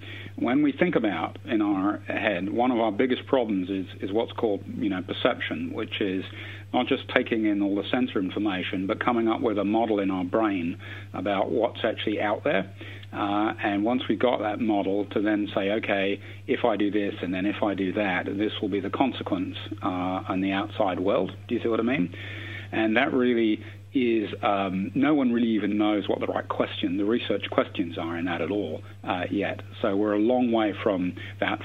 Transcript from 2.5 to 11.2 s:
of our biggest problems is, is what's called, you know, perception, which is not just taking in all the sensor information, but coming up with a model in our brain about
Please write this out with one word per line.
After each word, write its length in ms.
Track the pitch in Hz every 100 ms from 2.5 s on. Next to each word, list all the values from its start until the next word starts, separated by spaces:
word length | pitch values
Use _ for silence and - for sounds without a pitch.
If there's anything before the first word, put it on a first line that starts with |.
| 113 123
of 80 | 120
our 100 | 113
biggest 340 | 101 127 120 -
problems 440 | 135 113 101 92
is, 160 | 98 95 98
is 100 | 104
what's 220 | 104 113
called, 280 | - 117 98 98 -
you 120 | 104
know, 120 | 95
perception, 720 | 92 - 131 - - 80 87
which 300 | 117 104 -
is 240 | 101 95 85 - - - -
not 140 | 123 123
just 200 | 135 -
taking 380 | 127 127 113 107
in 160 | 101
all 140 | 101 101
the 120 | 98
sensor 300 | 131 123 117
information, 680 | 90 107 104 92 87 98 95
but 180 | 101
coming 260 | - 117 113
up 100 | 110
with 180 | 123 104
a 60 |
model 380 | 98 110 113 104
in 100 | 98
our 140 | 95 90
brain 520 | 110 110 95 85 95 - - -
about 360 | -